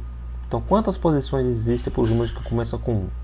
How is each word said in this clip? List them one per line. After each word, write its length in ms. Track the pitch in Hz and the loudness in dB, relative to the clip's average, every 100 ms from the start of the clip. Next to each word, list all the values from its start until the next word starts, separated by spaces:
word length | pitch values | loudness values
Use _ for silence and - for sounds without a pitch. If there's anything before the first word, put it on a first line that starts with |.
| - - - - - | -6 -10 -10 -10 -4
Então, 120 | 117 | -4
quantas 380 | - 202 220 180 | 2 2 2 2
posições 480 | 170 147 135 139 123 | 2 2 2 0 2
existem 480 | 117 113 123 131 | 2 2 0 0
para 80 | 127 | 0
os 80 | 117 | 2
números 220 | 117 117 | 2 0
que 100 | - | -4
começam 380 | - 117 113 110 | -2 -2 -2 -2
com 140 | - | -2
um? 140 | 107 92 - | 0 -2 -6